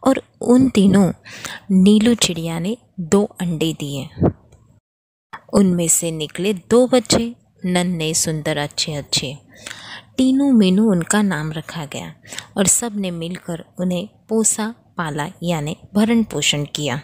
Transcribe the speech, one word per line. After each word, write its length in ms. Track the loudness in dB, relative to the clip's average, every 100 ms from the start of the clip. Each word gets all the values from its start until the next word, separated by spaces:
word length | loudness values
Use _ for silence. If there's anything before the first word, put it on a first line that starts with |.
| 2
और 160 | 0 -2 _
उन 300 | 2 4 6
दिनों 380 | 4 4 6 4 0 -14 -16 -14 -16 _
नीलू 440 | 4 6 6 4
चिड़िया 440 | 2 0 -4 -6 -6
ने 180 | -6 -6 _ -12
दो 240 | 0 2
अंडे 480 | 2 -4 -6 -2 -2
दिए। 360 | -4 -8 -8 -10 -2 -2 -2 _ _ _ _ _ _ _ _ _ -20 _
उनमें 360 | 2 2 2 0
से 220 | -2 -2
निकले 420 | -6 -8 -4 -4
दो 320 | -4 0 2 4
बच्चे, 500 | 2 2 -2 -2 -8 _ _
नन्हे 500 | -2 -2 0 -2 -4
सुंदर 420 | -2 -4 -4 -4 -4
अच्छे 380 | -4 -6 -6
अच्छे। 440 | -6 -6 -6 -6 -12 _ -20 -18 -18 -18 -18 -18 0
टीनू 360 | 2 4 4
मीनू 380 | 6 6 4 4
उनका 320 | 2 2 0
नाम 300 | 0 -2 -4
रखा 320 | -8 -10 -10
गया 300 | -10 -10 -12 -18 -18 -18 -12 -2
और 100 | 0
सब 300 | 0 -2 -6
ने 140 | -6
मिलकर 540 | -6 -8 -10 -10 -12 -12 _
उन्हें 280 | -4 -4 -6 _ _
पोसा 460 | 0 0 -2 -6 -8 _ -8
पाला 320 | -6 -4 -8 -6
यानी 340 | -4 -4 -4 -8 -6
भरण 280 | 0 2 2
पोषण 420 | 0 -2 -2 -2
किया। 360 | -4 -4 -4 -4